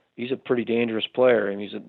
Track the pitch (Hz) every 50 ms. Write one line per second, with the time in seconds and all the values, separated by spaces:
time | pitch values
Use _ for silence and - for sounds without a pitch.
0 | _ _ _ - 120 120 131 117 - - 131 120 113 110 117 117 120 117 110 110
1 | 104 - - 123 127 127 120 107 104 101 98 101 104 95 107 107 -